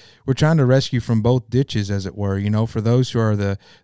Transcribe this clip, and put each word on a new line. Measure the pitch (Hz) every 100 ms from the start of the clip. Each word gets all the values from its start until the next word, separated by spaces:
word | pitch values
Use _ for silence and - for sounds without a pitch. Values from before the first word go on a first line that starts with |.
| - _ -
we're |
trying | 131 156 160
to | 127
rescue | 131 - 123
from | - 113
both | 110 127 113
ditches, | 120 - 110 101
as | 101 95
it | -
were. | 101 98
You | 101
know, | 107 113
for | 113
those | 107 123 127
who | 120
are | 110 104
the, | 101 98 - -